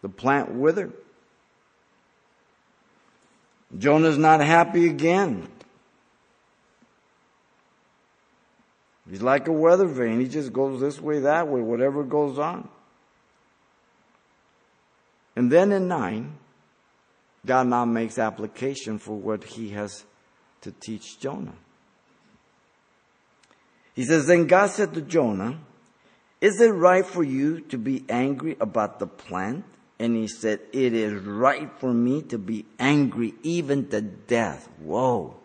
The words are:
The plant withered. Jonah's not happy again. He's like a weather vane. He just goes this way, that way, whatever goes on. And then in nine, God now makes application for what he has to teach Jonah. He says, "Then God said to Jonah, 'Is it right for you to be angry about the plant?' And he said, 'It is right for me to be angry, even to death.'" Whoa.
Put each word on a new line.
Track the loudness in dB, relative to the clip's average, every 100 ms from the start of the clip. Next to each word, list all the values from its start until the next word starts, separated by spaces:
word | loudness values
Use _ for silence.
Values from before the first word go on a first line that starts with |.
The | -12
plant | -6 0 0 0
withered. | 0 0 0 -4 -12 -20 _ _ _ _ _ _ _ _ _ _ _ _ _ _ _ _ _ _ _ _ _ _ _ _ _ _ -4
Jonah's | 2 4 4 4
not | 6 6
happy | 6 6 6 4 2
again. | 2 2 2 2 -2 -8 -20 -20 _ _ _ _ _ _ _ _ _ _ _ _ _ _ _ _ _ _ _ _ _ _ _ _ _ _ _ _ _ _ _ _ _ -16
He's | -6
like | 0 0 2
a |
weather | 2 6 6 4
vane. | 0 0 0
He | -2
just | -4 -6
goes | -2 -2 0
this | -4 -4
way, | -4 -2
that | 2 2 0
way, | -2
whatever | -2 0 0 -2
goes | -2 -2 -2 -2
on. | -6 -6 -14 _ _ _ _ _ _ _ _ _ _ _ _ _ _ _ _ _ _ _ _ _ _ _ _ _ _
And | -2 4
then | 4 4
in | 2 0
nine, | -2 -4 -6 -10 -16 _ _ _ _ _ _ _ _ _ _
God | -2 0 2
now | 0
makes | 0 -2 -4 -4
application | -4 -4 -12 -8 -8 -8 -10 -10
for | -10
what | -10 -6 -8
he | -8 -14 -12
has | -8 -10 -12 -20 _ _ _ _ _
to | -20
teach | -18 -14 -14 -14 -12
Jonah. | -12 -10 -14 -16 _ _ _ _ _ _ _ _ _ _ _ _ _ _ _ _ _ _ _ _ _ _ _
He | -8
says, | 0 2 4
"Then | 4 6
God | 4 4
said | 0 -4
to | -4
Jonah, | -2 0 0 0 -4 -8 -16 _ _ _ _ _ _ _
'Is | 0 6
it | 4
right | 6 6 6 2
for | -2
you | -2 0 -2 -2
to | -8 -8
be | -4 -6 -4
angry | -2 -2 -2 -6 -4
about | -4 -2 -2 -4
the | -10
plant?' | -10 -12 -8 -6 -8 -12 _ _ _
And | -2 -2
he | -4
said, | -4 -4 -4 -6
'It | -2 0
is | 0 -2 -4
right | -8 0 0 0 -6 -8
for | -2
me | 0 0 -2
to | -4 -10
be | -8 -10 -10 _
angry, | 0 2 2 -2 -6 -6
even | -6 -4 -2 -2 -2
to | -4
death.'" | -6 -12 -4 -2 -2 -6 -16 -18
Whoa. | -6 -2 0 0 -4 -14